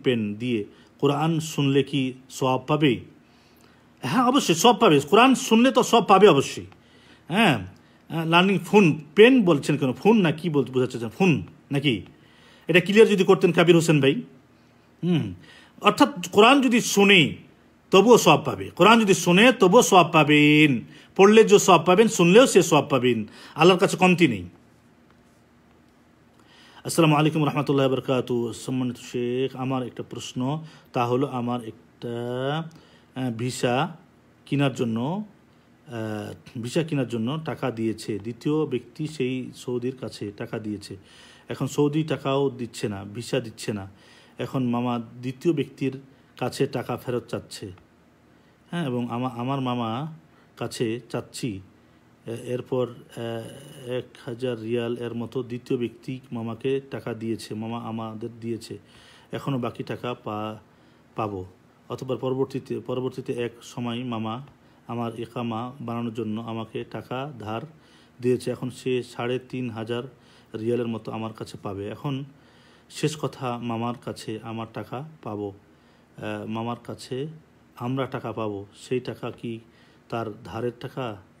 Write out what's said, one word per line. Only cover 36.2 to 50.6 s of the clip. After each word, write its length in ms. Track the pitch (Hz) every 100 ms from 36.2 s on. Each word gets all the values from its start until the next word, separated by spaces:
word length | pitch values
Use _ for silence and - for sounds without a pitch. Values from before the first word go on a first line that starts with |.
| 104 98 - 127
ভিসা 220 | 120 170
কেনার 240 | 160 147 117
জন্য 300 | 113 113 160 156
টাকা 260 | 117 131
দিয়েছে, 480 | 113 113 107 - 104
দ্বিতীয় 460 | 104 117 147 151 147
ব্যক্তি 420 | 123 - - 156
সেই 440 | - 127 131 120 120
সৌদির 420 | - 123 123 127
কাছে 340 | 113 - 104 101
টাকা 220 | 117 113
দিয়েছে, 380 | 107 104 - - - - - - _
এখন 180 | 120 131
সৌদি 360 | - 147 151
টাকাও 460 | 156 135 139 135 139
দিচ্ছে 400 | 120 117 - 120
না, 140 | 98
ভিসা 360 | 101 104 117 139
দিচ্ছে 340 | 117 - -
না, 180 | 107 95 - _ _ _ -
এখন 260 | 123 135
মামা 360 | 123 120 123 120
দ্বিতীয় 540 | 113 120 127 127 175
ব্যক্তির 460 | 151 135 - 135 135 - _ _ -
কাছে 300 | 123 - 135
টাকা 300 | 127 - 120
ফেরত 300 | - 120 -
চাচ্ছে, 440 | 104 - - 104 92 _ _ _ _ _ _ _ _ _
হ্যাঁ, 140 | 175 147
এবং 240 | 123 120
আমা-, 240 | 117 127
আমার 280 | 117 123 139
মামা 460 | 131 123 117 113 156 160 _ _ _
কাছে 420 | -